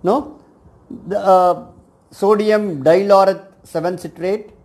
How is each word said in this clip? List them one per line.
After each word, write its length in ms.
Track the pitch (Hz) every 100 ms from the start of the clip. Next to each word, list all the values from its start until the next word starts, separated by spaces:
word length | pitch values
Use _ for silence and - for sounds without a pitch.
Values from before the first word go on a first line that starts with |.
No? 380 | 185 254 - - _ _ _ _ _ - 170
The, 100 | 202
uh, 480 | 196 185 180 175 - - _ _ _
sodium 760 | - 196 214 214 214 208 151
dilaureth 580 | 135 175 202 196 196 190 - _
seven 360 | - 165 170 180
citrate 540 | 165 165 175 214 - _